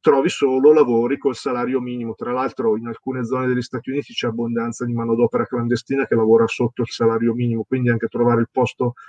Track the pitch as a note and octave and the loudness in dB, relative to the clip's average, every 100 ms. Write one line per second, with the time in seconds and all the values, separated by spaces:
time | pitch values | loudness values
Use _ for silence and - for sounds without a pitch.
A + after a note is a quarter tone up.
0 | - C#3 D3+ - C#3 C3 C#3 D3+ C3 A#2 | 4 4 2 0 0 4 6 6 4 2
1 | A#2+ C#3 C#3 B2 C#3+ B2 B2 C3 B2 B2 | 0 -2 -2 -4 -6 -4 -2 -4 -4 -8
2 | A2+ A2 A#2+ B2+ B2+ - A#2 A2 A#2 A2 | -8 -8 -6 -4 -4 -2 -2 -2 -4 -10
3 | - B2+ A#2 B2+ B2+ B2 A#2+ B2 B2+ C3+ | -8 -6 -4 -2 0 -2 -4 -8 -6 -6
4 | C3 - B2 A2+ A#2 A#2 A#2 A2+ A#2+ A#2+ | -6 -6 -4 -4 -4 -2 -4 -6 -4 -4
5 | A#2 A2+ A#2+ B2 A#2+ B2 A#2 A#2+ - C3+ | -2 2 2 0 -2 -2 -2 -2 -2 -4
6 | C3 A#2 A2 A2+ A2+ - A#2+ - A2+ - | 0 2 4 4 4 0 -2 -2 -6 0
7 | A2+ A2+ A#2 A#2 A#2+ A2+ G#2+ C3 B2 A#2 | 0 2 0 0 -2 -2 -2 -2 0 0
8 | A2+ A#2+ A#2+ A#2 A#2 - A#2+ - B2 - | -2 0 2 2 0 0 -2 0 -4 -4